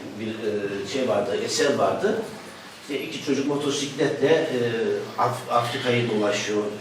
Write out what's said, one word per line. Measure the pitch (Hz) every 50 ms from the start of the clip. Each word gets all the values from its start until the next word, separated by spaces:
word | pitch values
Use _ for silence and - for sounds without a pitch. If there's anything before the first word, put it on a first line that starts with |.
| - - - 104
bir, | 113
e, | 110 110 110 110 107 104 101 101 98 98 101 98 - -
şey | 131 127 110
vardı, | 104 101 - - - - -
eser | - - 147 143 139 120
vardı. | - - - - - - 214 - - - - - - - - - - - - - -
İşte | - 135 143 - 160
iki | 160 - 135 -
çocuk | 147 135 123 135
motosikletle, | 147 143 139 147 139 - - 139 - - - 151 135 - - 131
e, | 147 160 - - - 127 123 120 117 113 113 110 101 101 101 104 - -
Af-, | - 117 120 120 - - -
Afrika'yı | 120 120 117 - - 131 123 123 120 120 120 113
dolaşıyor | 107 104 104 104 104 104 - 104 107 104 104 104 101 -